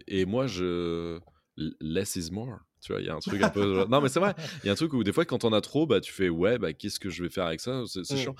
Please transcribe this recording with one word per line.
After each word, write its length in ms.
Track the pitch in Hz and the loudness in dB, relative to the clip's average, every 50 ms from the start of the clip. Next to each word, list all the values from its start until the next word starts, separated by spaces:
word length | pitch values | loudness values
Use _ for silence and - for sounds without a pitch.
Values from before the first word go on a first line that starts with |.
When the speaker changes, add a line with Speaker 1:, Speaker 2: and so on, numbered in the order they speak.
| - | -8
Speaker 1:
et 180 | - - 95 92 | -4 0 0 0
moi, 220 | 92 104 123 135 | 2 2 0 0
je, 720 | 131 98 90 90 90 87 87 87 85 85 85 85 85 82 82 - - _ _ _ _ - - | 0 -2 -2 -2 0 0 0 0 -2 -2 -2 -4 -6 -8 -8 -12 -16 _ _ _ _ -8 -6
l-, 160 | 78 78 - - | -6 -6 -6 -6
less 360 | 80 78 80 92 104 - - | -6 -2 -2 -2 -2 -2 -4
is 140 | 95 85 82 87 | -6 -6 -6 -6
more. 260 | 104 117 131 110 92 _ _ _ _ | -8 -8 -8 -12 -14 _ _ _ _
Tu 120 | - - 101 | -10 -6 -6
vois, 100 | 98 95 | -4 -4
il 40 | |
y 40 | 90 | -4
a 40 | 82 | -6
un 40 | 76 | -6
truc 240 | - - - 101 208 | -6 -4 0 2 2
un 80 | 208 | 2
peu, 240 | - 101 101 101 95 | 4 4 2 4 4
genre, 140 | 92 95 104 | 4 4 4
non, 100 | 123 139 | 4 4
mais 80 | 143 131 | 4 4
c'est 120 | 135 170 | 2 4
vrai. 140 | 185 202 185 | 2 2 0
Speaker 2:
<laughs> 280 | - 160 135 - 151 - | -2 -8 -10 -10 -4 0
Speaker 1:
Il 20 | |
y 40 | 101 | 0
a 20 | 101 | 2
un 40 | |
truc 180 | - 156 165 143 | 2 0 0 0
où 100 | 123 107 | 2 2
des 80 | 98 - | 2 2
fois, 140 | 156 170 | 2 2
quand 180 | - 135 110 - | 2 0 0 2
on 80 | 117 110 | 4 4
a 80 | 104 | 2
trop, 260 | 95 - - 139 160 | 2 2 0 0 2
bah, 140 | 151 113 92 | 4 4 2
tu 100 | 85 - | 2 0
fais, 200 | - - 98 90 | -2 0 2 2
ouais, 280 | 82 82 87 104 123 120 | 4 4 4 4 4 2
bah, 140 | 95 82 76 | 0 -2 -4
qu'est-ce 260 | - - 104 - - | -4 -8 -8 -8 -6
que 120 | - 98 | -6 -6
je 120 | 82 87 87 | -6 -4 -6
vais 60 | 82 | -4
faire 160 | - 98 92 | -2 -2 -2
avec 160 | 85 80 80 | -2 -2 -4
ça ? 220 | - 120 131 131 120 | -4 -6 -6 -6 -6
C'est, 160 | 95 - 95 87 | -6 -8 -8 -6
c'est 80 | - 139 | -4 -2
Speaker 2:
Mm. 40 | 139 | -2
Speaker 1:
chiant. 160 | 131 135 135 - | -2 -4 -6 -10